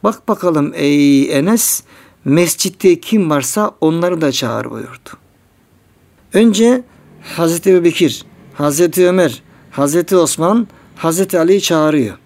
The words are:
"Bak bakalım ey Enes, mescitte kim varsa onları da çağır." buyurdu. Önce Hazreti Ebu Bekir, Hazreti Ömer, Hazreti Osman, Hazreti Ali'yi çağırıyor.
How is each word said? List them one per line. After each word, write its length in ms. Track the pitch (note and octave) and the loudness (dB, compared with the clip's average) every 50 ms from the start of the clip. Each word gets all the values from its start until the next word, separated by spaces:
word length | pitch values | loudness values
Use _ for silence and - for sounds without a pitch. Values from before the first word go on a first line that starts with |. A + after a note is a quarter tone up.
| - | -2
"Bak 260 | G#3 A3 - _ - | -4 -4 -4 _ -6
bakalım 440 | G#3+ - - F3+ E3 D3+ C#3+ D3 D#3 | -6 -2 0 -2 0 0 -2 -2 -4
ey 640 | E3+ D3+ C#3+ D3 D3 C#3+ C#3+ C#3+ C3+ C#3 - D#3+ C#3 | -4 -2 0 2 2 4 4 4 4 2 0 0 -2
Enes, 440 | C#3+ F3+ A3 A#3 - - - - - _ - - - - _ _ _ | 0 0 0 0 0 -2 -4 -6 -10 _ -20 -20 -20 -20 _ _ _
mescitte 760 | - C#3 E3 F3 E3 - - - F#3 F3+ _ - F#3+ F3 E3+ | 0 2 2 2 0 -2 -4 -6 -8 -8 _ 2 2 2 2
kim 300 | - - A3+ A3 F#3+ D#3+ | 0 -2 0 0 0 0
varsa 440 | D3+ C#3+ C3 - - G#3+ G#3 G#3 - _ | 0 -2 -2 -4 -4 -4 -4 -4 -4 _
onları 400 | - D#3 D#3+ E3+ E3+ F3+ F3+ E3 | -2 -2 0 0 -2 -2 -2 -2
da 120 | D#3+ C#3+ C3 | -2 -2 -2
çağır." 380 | - - - A#2 A2+ A#2+ A#2+ | -2 -4 -6 -6 -6 -8 -8
buyurdu. 400 | - A2+ - - - - _ - - - _ _ _ _ _ _ _ _ _ _ _ _ _ _ _ _ _ _ _ _ _ _ - | -10 -12 -14 -14 -18 -20 _ -20 -20 -20 _ _ _ _ _ _ _ _ _ _ _ _ _ _ _ _ _ _ _ _ _ _ 0
Önce 500 | F#3 A3 A#3 G#3 G3 A3+ A#3 B3 B3+ B3 _ _ - _ - - - - | 2 4 4 4 4 2 2 2 0 -2 _ _ -20 _ -20 -20 -20 -20
Hazreti 480 | - - - E3+ E3 E3 E3+ - G3+ | -16 -6 -2 -2 -2 -2 -2 0 2
Ebu 140 | F#3 F3+ E3+ | 2 4 4
Bekir, 400 | E3+ D#3+ - F3+ C#3+ A2 - - - - - - - - | 2 2 2 0 0 0 -4 -14 -20 -20 -20 -20 -20 -10
Hazreti 540 | - D3 D3 C#3+ C#3+ F3+ F3 - F3+ F#3 F3+ | -4 -4 -2 0 0 0 0 2 2 2 2
Ömer, 340 | F3+ F#3 F3+ D3+ A2+ - _ _ _ - _ - | 2 2 0 0 -2 -6 _ _ _ -20 _ -16
Hazreti 460 | - - C#3 C#3+ D3 F3 E3+ - G3 | -4 -2 -2 0 0 -2 -2 2 2
Osman, 520 | F#3 E3 D3 - - D#3 F3 G#3 A#3 A#3 - - - - _ _ | 2 2 2 0 -2 -2 0 0 0 -2 -4 -10 -20 -20 _ _
Hazreti 420 | - - E3 D#3+ F3 G3 F#3 - F3+ | -6 -4 -4 -2 -2 -2 -2 -2 -2
Ali'yi 240 | D#3+ E3+ F#3+ G3+ F#3+ | 2 2 2 0 0
çağırıyor. 560 | - F3 D#3+ D3+ D#3 D3+ D3+ B2+ G#2+ F2+ - _ | 0 0 0 0 0 0 0 -2 -2 -6 -12 _